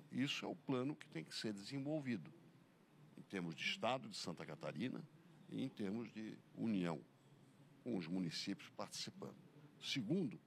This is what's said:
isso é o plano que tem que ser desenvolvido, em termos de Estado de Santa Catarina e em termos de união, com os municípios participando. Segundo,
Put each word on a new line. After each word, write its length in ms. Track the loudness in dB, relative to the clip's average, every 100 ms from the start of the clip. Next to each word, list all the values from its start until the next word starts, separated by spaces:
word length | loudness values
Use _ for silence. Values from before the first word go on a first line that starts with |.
| -4
isso 340 | 0 2 2 0
é 20 |
o 80 | -2
plano 400 | 2 4 4 -2
que 120 | -6
tem 160 | -6
que 120 | -4 -2
ser 160 | -2
desenvolvido, 800 | -2 -2 -2 2 2 2 0 -2 -14 -20 -20 -20 -20 -20 -20 -18 -16
em 40 |
termos 320 | -4 -2 0 0
de 80 |
Estado 440 | 0 2 2 2 0
de 80 | -4
Santa 300 | -4 -4 -6
Catarina 580 | -4 -4 0 0 -2 -8 -16 -20 -20 -6
e 140 | -4
em 60 | -2
termos 420 | -2 0 0 -2
de 240 | -6 -6 -8 -12 0
união, 460 | 4 6 4 2 -4 -20 -20 -20 -20 -20 -20 -8
com 140 | 0 0
os 100 | 2
municípios 640 | 2 2 0 0 -2 -4
participando. 680 | -8 -6 -4 -6 -6 -10 -10 -16 -18 -20 -8
Segundo, 580 | 0 0 4 4 4 -2